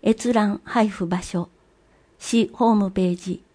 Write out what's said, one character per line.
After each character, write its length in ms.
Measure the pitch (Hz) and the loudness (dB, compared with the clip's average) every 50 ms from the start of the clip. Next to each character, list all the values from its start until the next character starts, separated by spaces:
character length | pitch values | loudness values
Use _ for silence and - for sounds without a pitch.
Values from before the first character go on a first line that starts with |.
閲 320 | - 214 220 220 - 240 240 | 2 0 0 0 0 0 2
覧 280 | 226 208 202 202 - _ | 2 2 0 -2 -4 _
配 240 | - - 247 214 214 | -4 0 2 2 0
布 200 | 190 - 185 170 | 0 -4 -4 -4
場 140 | 180 180 | -4 -4
所、 280 | 180 - - 175 175 - _ _ _ _ _ _ _ _ _ _ _ _ _ _ | -4 -4 -6 -6 -6 -6 _ _ _ _ _ _ _ _ _ _ _ _ _ _
市 300 | - - - 233 220 - - | -8 0 2 2 2 0 0
ホ 180 | - 247 233 | 0 2 4
ー 40 | 226 | 4
ム 160 | 208 202 190 | 4 2 0
ペ 200 | 190 190 185 180 | 0 0 0 0
ー 40 | 175 175 | 0 -4
ジ 260 | - 185 175 - _ _ _ | -6 -8 -8 -8 _ _ _